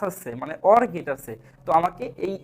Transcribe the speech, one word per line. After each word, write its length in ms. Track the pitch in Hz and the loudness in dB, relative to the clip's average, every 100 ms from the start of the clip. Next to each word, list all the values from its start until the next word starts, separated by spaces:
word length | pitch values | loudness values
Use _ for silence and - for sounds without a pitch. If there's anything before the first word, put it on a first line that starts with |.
| 196 | -2
আছে, 200 | 180 127 120 | -8 -10 -10
মানে 120 | 139 160 190 | -10 0 4
অর 100 | 226 240 | 6 4
গেট 140 | 170 143 135 | -2 -8 -8
আছে। 160 | - 110 - _ | -10 -14 -18 _
তো 60 | - 165 | 0 2
আমাকে 260 | 175 185 247 - 175 | 2 -2 -12 -8 -8
এই 60 | 196 | -8